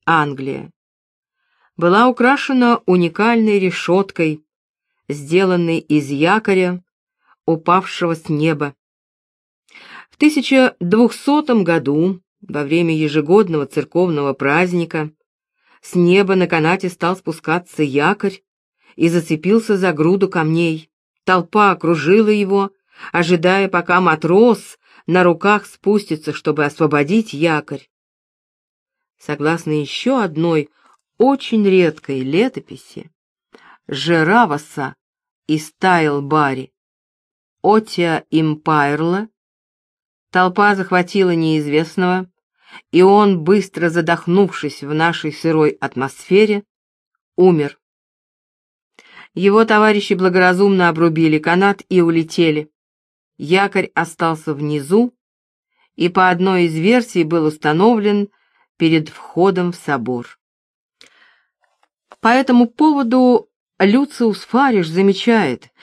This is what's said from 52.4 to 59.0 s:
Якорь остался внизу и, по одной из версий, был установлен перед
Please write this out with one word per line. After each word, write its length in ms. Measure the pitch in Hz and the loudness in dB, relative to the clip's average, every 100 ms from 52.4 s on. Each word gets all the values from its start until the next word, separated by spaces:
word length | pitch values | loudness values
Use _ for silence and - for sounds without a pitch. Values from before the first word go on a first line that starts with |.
| 165 151 151 _ _ _ _ _ _ - | 0 0 -8 _ _ _ _ _ _ -16
Якорь 540 | 147 190 196 196 - | -2 0 0 -2 -4
остался 580 | - 165 - 165 160 160 | -6 -6 -4 -4 -4 -8
внизу 600 | 143 147 151 139 202 247 - _ _ _ _ _ _ _ - | -6 -4 -6 0 0 0 -6 _ _ _ _ _ _ _ -4
и, 140 | 170 | -2
по 180 | 190 185 | 2 2
одной 360 | 175 190 185 | 2 0 2
из 100 | 170 | 0
версий, 500 | 160 185 247 233 180 | 0 2 2 0 -4
был 220 | 156 170 156 | -2 0 -2
установлен 840 | 156 151 156 214 226 208 208 202 _ _ _ _ _ | -2 -2 2 2 2 0 -2 -4 _ _ _ _ _
перед 320 | 165 160 | 0 0